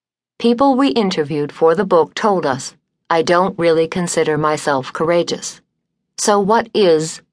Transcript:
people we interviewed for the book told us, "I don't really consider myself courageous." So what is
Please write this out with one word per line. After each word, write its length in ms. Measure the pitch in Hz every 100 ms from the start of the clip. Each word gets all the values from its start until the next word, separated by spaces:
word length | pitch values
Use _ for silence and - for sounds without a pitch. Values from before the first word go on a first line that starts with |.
| _ _ _ -
people 380 | 233 240 277 254
we 120 | 277
interviewed 640 | 262 196 185 143 151 147
for 220 | - 165
the 100 | 165
book 300 | 196 175 147
told 300 | - 220 185
us, 300 | 151 131 - - _ _ -
"I 140 | 165
don't 360 | 160 175 185 185
really 300 | 170 160 165
consider 480 | 185 175 - 156 151
myself 560 | 151 151 - 135 131
courageous." 680 | - 160 170 165 - - - _ _ _ _ _ -
So 200 | - 202
what 300 | 196 226 233
is 480 | - 185 156 160 - _